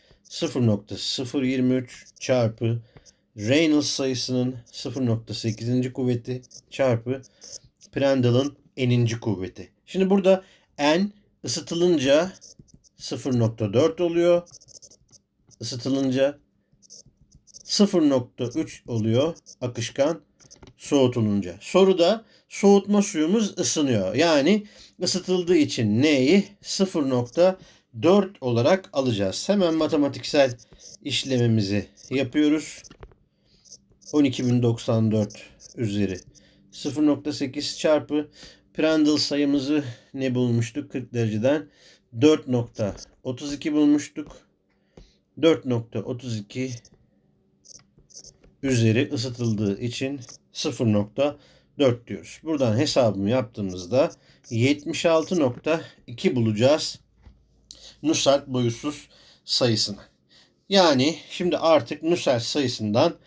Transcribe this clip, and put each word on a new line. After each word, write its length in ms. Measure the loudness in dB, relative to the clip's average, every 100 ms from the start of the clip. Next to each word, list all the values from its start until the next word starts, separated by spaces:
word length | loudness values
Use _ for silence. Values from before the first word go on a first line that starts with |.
| -20 _
Sıfır 420 | _ -8 -6 0 0
nokta 320 | 0 -4 -10
sıfır 460 | -8 -6 -6 -4
yirmi 320 | -2 0 0 0
üç 300 | -4 -14 -20 _
çarpı 600 | -2 0 0 -2 -4 -4 -6 -20 _ _ _ -8
Reynolds 500 | 0 2 4 2 0
sayısının 680 | -2 -2 -4 -4 -2 -2 -6 -14
sıfır 340 | -14 -10 -4 -2
nokta 280 | -2 -4
sekizinci 600 | -6 -6 -4 -2 -2 -2
kuvveti 480 | -4 -2 -2 -4 -10 -12 -20 _
çarpı 520 | -2 0 0 -2 -8 -10 _ -20 -20 -20 _ -12
Prandtl'ın 640 | -2 0 2 4 2 0 -6 _ -4
n'inci 420 | 0 2 0 -2
kuvveti. 520 | -4 -4 -6 -12 -20 _ _
Şimdi 240 | -2 0
burada 340 | 2 4 2 0 _ _ -2
n 320 | 0 2 -2 -6 _ _ -10
ısıtılınca 880 | -8 -6 -2 2 2 4 2 2 -6 -20 -20 _ _ _ _
sıfır 420 | -12 -8 -2 0
nokta 340 | 0 0 -2
dört 280 | 2 0 0
oluyor. 460 | -2 2 2 2 0 -14 -20 -20 -20 _ _ _ _ _ _ _
Isıtılınca 800 | -12 -8 -4 -2 0 0 0 -2 _ _ _ _ _ -20 -20 _ _ _ _ -20
sıfır 460 | -8 0 2 2 2
nokta 360 | 0 -2 -8 -6
üç 380 | -6 -8 -12 -8
oluyor 480 | -4 0 0 0 -4 -16 -10
akışkan 600 | -10 -8 -8 -2 -2 -2 -10 _ _ -20 -20 _
soğutulunca. 800 | -2 2 2 2 0 0 -4 -10
Soruda 640 | -2 4 4 6 4 2 -4 _ _
soğutma 520 | 2 6 6 4 2
suyumuz 580 | 2 0 0 2 0 -2
ısınıyor. 560 | -2 0 2 2 0 0
Yani 520 | 2 4 4 2 -2 -14 -20 -6
ısıtıldığı 520 | -4 -4 -2 -2 2 2
için 460 | 2 0 0 2
n'yi 440 | 2 4 4 4 2 -8
sıfır 480 | -10 -2 -2 0 -2
nokta 500 | -2 -2 2 2 2 -8 _ _ -2
dört 420 | 4 4 2 -4
olarak 460 | -2 2 2 2 0
alacağız. 560 | -4 -2 -2 -2 -4 -2
Hemen 240 | 0 2
matematiksel 840 | 0 0 0 0 -2 -2 2 2 0 -16 -20 -20 -14
işlemimizi 840 | -8 -6 -2 0 2 2 0 -2 -4 _ -6
yapıyoruz. 720 | -4 -2 0 2 0 -2 -14 -20 -20 -20 _ _ _ _ _ _ -20 _ _ -4
On 100 | 0
iki 220 | 0 0 -2
bin 180 | 0
doksan 480 | 0 -2 -2 0 0
dört 320 | 0 -2 -6 -12 -20 -18 -8
üzeri 420 | -4 -2 -2 -4 -12 -20 _ _ _
sıfır 340 | -12 -8 0 0
nokta 280 | 0 -4
sekiz 460 | -6 -6 -6 -8 -4
çarpı 500 | 0 0 0 -4 -6 -12 -20 -20 _
Prandtl 440 | -2 0 2 2 2
sayımızı 640 | 0 0 0 0 0 -2 -2 -10 _
ne 220 | -6 -2 0
bulmuştuk? 560 | 0 0 -2 -6 -8
Kırk 220 | -10 -8
dereceden 560 | -4 -2 0 0 0 -4 _ _ _ _ 2
dört 260 | 4 4 2
nokta 480 | -2 -4 -6 -6 -6 -16 _
otuz 300 | -10 -8 -8
iki 200 | -6 -2
bulmuştuk. 720 | 2 4 2 0 -12 -16 -20 _ _ _ _ _ -20 -20 _ _ 0
Dört 240 | 2 4 0
nokta 340 | -2 -2 -8
otuz 380 | -8 -8 -6 -8
iki 340 | -8 -8 -8 -10 -16 _ _ _ _ _ _ _ -20 -20 _ _ _ -20 -20 _ _ _
üzeri 460 | -2 2 4 2 0
ısıtıldığı 680 | -4 -6 -6 -4 -2 -2 -2
için 380 | -6 -6 -8 -8 -14 -20 _
sıfır 340 | -8 -8 -2 0
nokta 520 | 0 0 -2 -2 -4 _ _ _ 0
dört 280 | 2 2 -6
diyoruz. 320 | -14 -14 -14
Buradan 340 | -6 -2 0 0
hesabımı 520 | 0 2 2 0 0
yaptığımızda 800 | 0 -2 -6 -8 -8 -2 0 0 -2 _ _ -8
yetmiş 560 | 0 2 0 -4 -2 2
altı 340 | 2 2 0
nokta 420 | 0 -2 -4 -4 -4 -18 -20
iki 280 | -4 -2 0
bulacağız 640 | 0 2 4 2 0 -10 _ _ -20 _ _ _ _ -20 -20 -6
Nusselt 440 | -2 2 4 2 0
boyutsuz 600 | -2 -2 -4 -8 -10 -16 _ -20 _ -6
sayısını. 540 | -2 0 0 -2 -8 -18 _ _ _ _ _ 0
Yani 480 | 4 6 4 2 -2 -10
şimdi 280 | -6 -2 0
artık 460 | 4 2 2 -4
Nusselt 380 | -2 0 0 0
sayısından 760 | 0 -2 -2 -2 -2 2 2 0